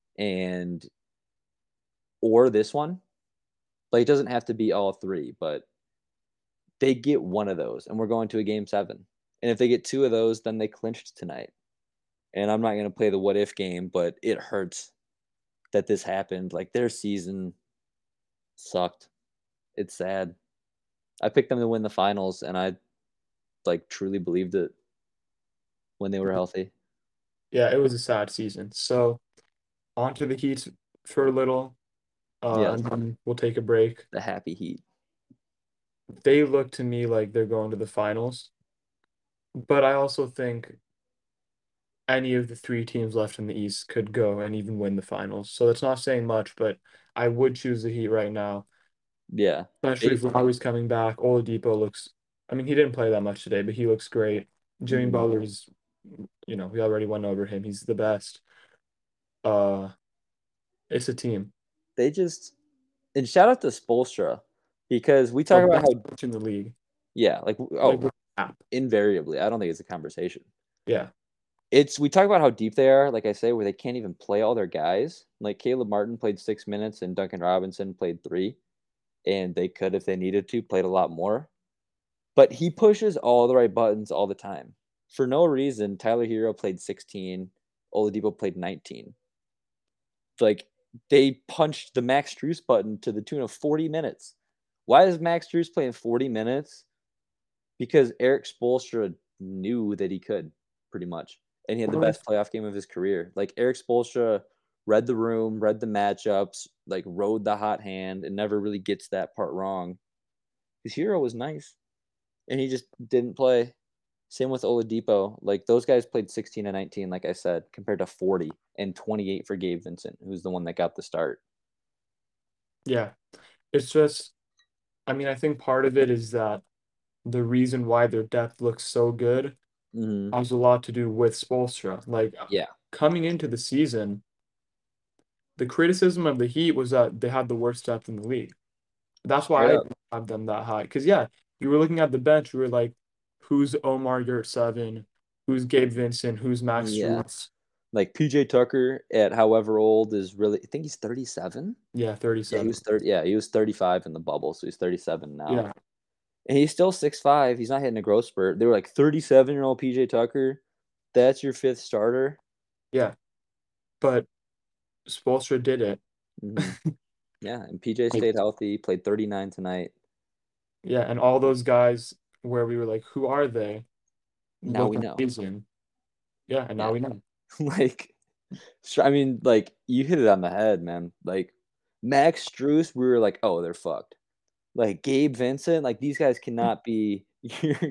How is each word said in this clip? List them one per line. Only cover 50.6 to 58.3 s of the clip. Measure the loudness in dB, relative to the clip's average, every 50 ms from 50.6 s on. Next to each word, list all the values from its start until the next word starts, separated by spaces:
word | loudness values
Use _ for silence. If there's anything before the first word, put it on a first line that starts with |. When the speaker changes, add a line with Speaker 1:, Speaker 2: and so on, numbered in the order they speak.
| -4 -4 -2 -2 -2 -2
Speaker 2:
back. | 0 0 0 -2 -2 0
Oladipo | 0 2 2 2 0 -2 -4 -2 0 0 2 2
looks, | 0 -2 -4 -12 -18 -20 _ _ _ _ _ _ _ -8
I | -8
mean, | -6 -4
he | 0 2
didn't | 2 2 2
play | 2 0 0 2
that | 2 0
much | 0 -4 -6 -8 -6
today, | -4 -2 -2
but | -2 -4 -4
he | -2 2
looks | 2 2 0 -2 -4
great. | -2 -2 0 0 -2 -4 -6 _ _ _ _ _ _ _ -4
Jimmy | -2 0 0 0
Speaker 1:
Mm-hmm. | 0
Speaker 2:
Butler's, | 0 0 2 2 0 0 -4 -6 -10 -16 -20 _ _ _ _ _ _ _ _ -20 -18 -18 -18 -20 _ _ -14
you | -12 -10
know, | -10 -10
we | -6 -4 -2
already | 0 0 0 0 -2
went | -2 -4 -4 -4
over | -4 -2 -4 -4
him. | -4 -6 -8
He's | -8 -8 -10 -10
the | -6 -4 -2
best. | 0 0 0 0 -2 -4 -12